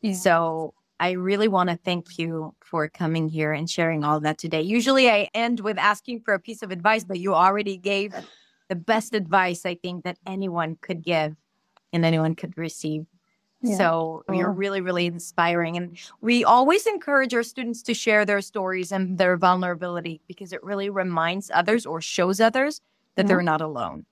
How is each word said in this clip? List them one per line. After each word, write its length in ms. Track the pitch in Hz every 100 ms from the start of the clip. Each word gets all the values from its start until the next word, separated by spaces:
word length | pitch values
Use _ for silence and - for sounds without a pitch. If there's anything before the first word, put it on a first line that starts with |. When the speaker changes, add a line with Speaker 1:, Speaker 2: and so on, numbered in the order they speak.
Speaker 1:
Yeah. 100 | 220
Speaker 2:
So 600 | 185 185 165 165 160 160 _ _ _
I 120 | 175
really 360 | 185 185 202 220
wanna 300 | 196 180 170
thank 360 | - 175 170 -
you 360 | 165 160 156 -
for 240 | _ 170 151
coming 400 | - 165 165 160
here 220 | 160 151
and 140 | 151 165
sharing 340 | - 165 160
all 160 | 147 151
that 160 | 151 156
today. 240 | 165 160
Usually 480 | 170 226 240 269 254
I 200 | 208 202
end 280 | 214 233 240
with 180 | 208 190
asking 420 | 196 208 - 233
for 140 | 226
a 40 | 196
piece 240 | 196 220
of 80 | 202
advice, 340 | 180 190 220
but 140 | 180 185
you 160 | 185
already 440 | 165 185 202 202 190
gave 360 | 185 196 202 196 - - _ _ _
the 80 | 180
best 380 | 170 220 220
advice 500 | 214 175 190 185 175
I 120 | 185 175
think 280 | 180 180
that 140 | 180 180 -
anyone 500 | 190 190 170 160 165
could 200 | - 175
give 340 | 160 165 151 156 _ _ _ _ _
and 100 | 170
anyone 300 | 165 165 160
could 220 | 165 160 175
receive. 480 | 165 - 156 156 160 _ _ _ _ _
Speaker 1:
Yeah. 140 | 247 196
Speaker 2:
So 480 | 175 165 165 160 -
you're 180 | 175 180
Speaker 1:
Oh. 40 |
Speaker 2:
really, 260 | 185 196 196
really 240 | 180 175 175
inspiring. 680 | 170 - - 170 170 165 175
And 180 | 175 170 - -
we 240 | 220 240
always 420 | - 240 269 370 453
encourage 460 | 403 - 285 262
our 80 | 240
students 400 | 233 - 240 233
to 100 | -
share 300 | 233 - 214 208
their 140 | 202
stories 500 | 196 214 185 185 175
and 240 | 190 185 180
their 180 | 185 180
vulnerability, 840 | 180 185 180 175 180 175 165 165 _
because 240 | 180 185
it 100 | 180
really 260 | - 202 202
reminds 600 | 196 185 170 165 185 196
others 340 | 160 175 226 226
or 140 | 165
shows 380 | - - 180 190
others 400 | 226 262 277 302 _ _ _ -
that 60 |
Speaker 1:
Yeah. 40 | 196
Speaker 2:
they're 140 | 185
not 180 | 175 156
alone 420 | 156 135 98 73 -